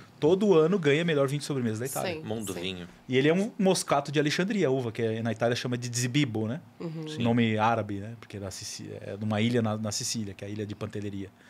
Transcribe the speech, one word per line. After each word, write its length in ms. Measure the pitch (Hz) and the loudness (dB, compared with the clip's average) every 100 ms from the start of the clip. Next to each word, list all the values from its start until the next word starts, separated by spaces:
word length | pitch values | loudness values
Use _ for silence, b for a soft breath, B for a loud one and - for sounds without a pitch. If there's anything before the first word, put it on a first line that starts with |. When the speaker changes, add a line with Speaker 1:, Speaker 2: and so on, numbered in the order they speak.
| B - | B 0
Speaker 1:
todo 340 | 147 190 214 | 4 6 6
ano 240 | 165 160 196 | 6 6 4
ganha 260 | 147 147 | 4 4
melhor 220 | 175 147 139 | 4 2 2
vinho 140 | 143 | 0
de 60 | 143 | -4
sobremesa 340 | 139 120 110 | -2 -2 -2
da 60 | 131 | -4
Itália. 280 | 143 185 156 | -4 -4 -4
Speaker 2:
Sim, 60 | |
Speaker 3:
Mundo 300 | 131 113 98 | -6 -6 -6
Speaker 2:
sim. 80 | 90 | -6
Speaker 3:
Vinho. 280 | 92 90 87 - - | -6 -6 -10 -14 -2
Speaker 1:
E 80 | 127 | 2
ele 120 | 143 | 4
é 60 | |
um 160 | 175 208 - | 4 0 2
moscato 540 | 190 180 - 147 147 | 2 2 2 0 2
de 80 | 147 | 0
Alexandria, 480 | 147 - 190 226 143 | 2 0 0 2 2
a 20 | |
uva, 220 | 135 120 | 2 0
que 100 | 110 | -2
é, 200 | 113 113 | -2 0
na 100 | 113 | -2
Itália 240 | 110 120 123 | 0 0 0
chama 200 | 127 123 | -2 -4
de 140 | 123 117 | -4 -2
Zibibo, 480 | 123 139 135 110 110 | 0 0 0 0 -4
né? 140 | 151 - - | -6 -12 -12
Speaker 2:
Uhum. 300 | 175 160 156 | -10 -8 -8
Speaker 3:
Sim. 140 | 156 | -2
Speaker 1:
Nome 360 | 117 120 113 107 | 2 4 4 4
árabe, 400 | 110 113 104 101 | 2 2 -2 -6
né? 160 | 107 117 | -10 -14
Porque 160 | - 104 | -12 -10
é 40 | |
da 100 | 98 | -10
Sicília, 500 | - 107 - 104 101 | -10 -12 -12 -12 -12
é 120 | 101 101 | -10 -6
de 80 | |
uma 160 | 107 107 | 0 2
ilha 200 | 117 120 | 2 2
na, 160 | 113 107 | 2 0
na 140 | 107 | -4
Sicília, 440 | - - 117 101 | -4 -4 -4 -6
que 100 | 95 | -8
é 40 | 101 | -10
a 20 | |
ilha 140 | 107 | -6
de 100 | 104 104 | -8 -8
Pantelleria. 540 | 107 107 101 98 95 B | -8 -8 -6 -8 -10 B